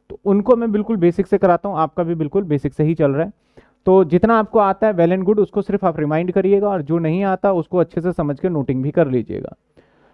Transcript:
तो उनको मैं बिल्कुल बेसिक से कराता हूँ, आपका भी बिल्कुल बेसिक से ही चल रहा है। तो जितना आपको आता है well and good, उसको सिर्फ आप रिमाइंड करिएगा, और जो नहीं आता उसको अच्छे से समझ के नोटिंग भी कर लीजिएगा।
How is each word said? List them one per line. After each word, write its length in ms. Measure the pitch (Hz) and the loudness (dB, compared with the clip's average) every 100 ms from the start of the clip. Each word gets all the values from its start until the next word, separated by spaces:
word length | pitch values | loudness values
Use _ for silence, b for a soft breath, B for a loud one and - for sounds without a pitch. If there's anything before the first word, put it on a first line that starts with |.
| - | -20
तो 100 | - 202 | -6 0
उनको 300 | 202 202 233 | 0 2 0
मैं 160 | 233 | 0
बिल्कुल 260 | 208 208 220 | -2 -2 0
बेसिक 300 | 170 175 190 | 0 0 -2
से 100 | 196 | 0
कराता 320 | 190 170 202 | 2 0 -2
हूँ, 80 | 165 | -4
आपका 240 | 156 - | -4 -2
भी 120 | 170 170 | -4 -4
बिल्कुल 280 | 151 196 185 | -4 -4 -2
बेसिक 280 | 143 143 | -2 -2
से 100 | - | -2
ही 120 | 151 165 | -2 0
चल 160 | 147 | 0
रहा 140 | 135 185 | 0 -4
है। 80 | - b b b b - | -8 b b b b 2
तो 160 | 190 170 | 4 4
जितना 320 | 175 220 226 | 2 2 2
आपको 200 | 214 220 | 2 2
आता 280 | 196 196 220 | 2 2 0
है 60 | |
well 180 | 185 170 | 2 2
and 120 | 190 | 2
good, 160 | 185 214 | 0 0
उसको 220 | 185 208 | 0 -2
सिर्फ 240 | 196 196 185 | -4 -2 -2
आप 140 | 156 | -2
रिमाइंड 320 | 147 156 180 | -2 0 0
करिएगा, 380 | 185 190 196 202 | 0 2 2 2
और 120 | 190 | -2
जो 160 | 143 170 | -2 -2
नहीं 240 | 160 175 196 | 0 0 -2
आता 260 | 185 202 | 0 0
उसको 240 | 180 156 185 | 0 0 0
अच्छे 240 | 165 - | 0 -2
से 120 | 175 | -4
समझ 260 | - 147 139 | -2 -4 -2
के 100 | 185 | -2
नोटिंग 340 | 160 131 131 | -2 -2 -2
भी 80 | 139 | -2
कर 160 | 160 151 | 0 0
लीजिएगा। 480 | 123 107 98 - - _ b b b b | 0 -4 -8 -10 -16 _ b b b b